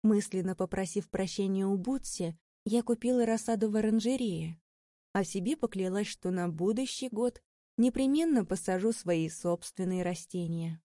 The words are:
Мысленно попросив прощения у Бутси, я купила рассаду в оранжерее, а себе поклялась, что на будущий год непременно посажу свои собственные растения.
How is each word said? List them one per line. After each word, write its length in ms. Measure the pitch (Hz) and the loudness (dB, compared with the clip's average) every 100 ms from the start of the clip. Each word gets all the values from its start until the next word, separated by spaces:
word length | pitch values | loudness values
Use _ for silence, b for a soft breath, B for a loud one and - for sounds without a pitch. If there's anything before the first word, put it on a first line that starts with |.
Мысленно 540 | 214 208 202 185 185 185 | 6 4 2 -2 -2 0
попросив 520 | 185 196 190 208 - | -2 0 -2 -4 -4
прощения 580 | 190 190 - 196 190 190 | -4 -2 -2 0 2 2
у 100 | 196 | 0
Бутси, 600 | 185 269 - - 170 165 _ _ | 0 -4 -4 -6 -6 -6 _ _
я 180 | - 233 | 0 0
купила 440 | 233 233 233 254 226 | 2 0 2 2 2
рассаду 440 | 220 - 226 214 | 0 0 0 2
в 60 | 214 | 2
оранжерее, 840 | 214 220 226 262 233 165 160 165 _ _ _ _ _ | 2 2 2 0 -2 -2 -6 -8 _ _ _ _ _
а 100 | 196 | -2
себе 340 | 196 196 185 311 | -2 -2 -2 -2
поклялась, 500 | 220 190 185 196 208 | -2 -2 -2 -2 -4
что 240 | - 180 | -4 -4
на 180 | 180 175 | -2 -2
будущий 600 | 160 185 220 262 - 262 | 0 0 0 -4 -6 -6
год 320 | 214 247 - _ _ _ - | -2 -2 -4 _ _ _ 2
непременно 680 | 240 247 269 285 330 262 | 2 4 2 4 4 2
посажу 480 | 180 185 - 185 214 | 2 -2 0 0 0
свои 360 | 226 180 170 160 | 0 0 0 0
собственные 760 | - 175 175 - - 185 180 | -2 -2 -2 -4 -6 -2 -2
растения. 800 | 175 175 - 180 170 165 165 160 _ | -2 -4 -6 -6 -4 -2 -4 -6 _